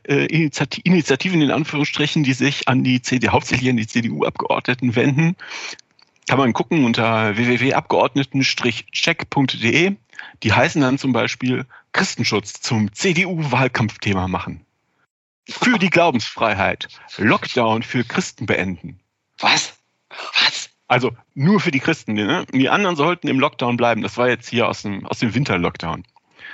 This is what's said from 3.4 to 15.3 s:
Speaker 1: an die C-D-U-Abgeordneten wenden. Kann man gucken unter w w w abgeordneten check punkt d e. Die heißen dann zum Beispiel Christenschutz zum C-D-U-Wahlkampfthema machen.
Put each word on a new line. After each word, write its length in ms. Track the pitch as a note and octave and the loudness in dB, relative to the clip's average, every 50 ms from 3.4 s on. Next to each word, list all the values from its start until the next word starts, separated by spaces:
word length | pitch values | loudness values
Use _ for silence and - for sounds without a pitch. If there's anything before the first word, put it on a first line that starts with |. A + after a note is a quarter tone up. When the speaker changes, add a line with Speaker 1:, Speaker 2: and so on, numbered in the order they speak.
| - - - B2+ B2+ B2+ | 0 0 -2 0 2 2
Speaker 1:
an 80 | B2+ | 0
die 100 | A#2 G#2+ | 0 -2
C-D-U-Abgeordneten 1080 | - - - A3+ A3 - D2 - - - - - - - - - - B2 B2 - B2 G#2+ | -2 -2 -2 -2 -2 -2 -2 -4 -2 -2 -4 -2 -2 -2 -2 0 -2 -2 0 0 0 2
wenden. 400 | A#2+ A#2+ D3 C#3 C3+ E3 E3 F#3 - - - - - - - - - _ _ _ _ _ _ _ _ _ - | 2 2 2 4 4 2 2 0 -2 -8 -14 -14 -12 -12 -14 -14 -16 _ _ _ _ _ _ _ _ _ 0
Kann 100 | B2+ B2+ | 2 4
man 140 | C#3 A#2+ | 4 2
gucken 320 | G#2+ - - - F3+ E3 C3 | 2 0 -2 0 2 4 4
unter 520 | A#2 A2+ - A2 A2+ A2+ A2 A2 G#2+ G2+ | 4 2 2 2 2 2 2 2 2 2
w 120 | G#2+ A#2+ B2 | 2 2 2
w 100 | B2 A#2 | 2 2
w 140 | A#2+ C3+ C3 | 2 2 0
abgeordneten 680 | C#3+ D#3 - A#2 F2 G#2+ C3 - C#3 C#3 - - C3+ | 0 0 0 2 2 2 2 0 -2 -2 0 0 0
check 840 | C3 - - - - B2 A#2 - - - - - - - E3 - - - | 0 0 0 0 -2 -2 -4 -4 -10 -8 -6 -2 -2 -2 -2 -4 -6 -4
punkt 320 | - C#3+ C3+ B2 - F2+ | -2 0 0 0 -2 -2
d 240 | A2 A2+ A2+ D3 E3+ | 0 0 2 2 2
e. 100 | G3 G3+ - _ _ - - - - - _ - | 2 0 -4 _ _ -20 -20 -20 -20 -16 _ -2
Die 80 | G#2+ | 0
heißen 280 | G#2 A#2 B2+ E3+ - - | 2 2 2 2 2 2
dann 160 | B2+ B2+ C3 | 2 2 2
zum 160 | C#3 - C3+ | 0 0 0
Beispiel 540 | B2 A2+ A2+ A2+ - - B2+ B2+ B2+ C3 C3 - - - _ _ | 0 0 0 -2 -4 -4 -2 -2 -2 -2 -4 -8 -14 -20 _ _
Christenschutz 680 | - - F#3+ - - - A2+ - A2+ G#2 G2 - - - | -4 -2 -2 -2 -2 -4 -4 -2 -2 -2 -4 -6 -12 -12
zum 320 | - - - G#2+ G#2+ G2+ | -6 -2 0 0 0 -2
C-D-U-Wahlkampfthema 1400 | - - - G3 E3+ D#3+ F#3+ F3 F#3 D#3+ D#3+ C#3+ B2 B2+ C3+ B2+ - - - G#2 - - - G#2+ G2 F#2+ F#2 F#2 | -2 -2 -2 0 0 0 0 -2 -2 -4 -2 -2 0 0 0 0 0 -2 -2 -2 -4 -4 -4 -2 -2 -2 -2 -2
machen. 360 | F#2 F2 - - D#2+ E2 - _ _ _ _ _ _ _ _ _ _ _ _ _ | -4 -4 -6 -8 -12 -12 -16 _ _ _ _ _ _ _ _ _ _ _ _ _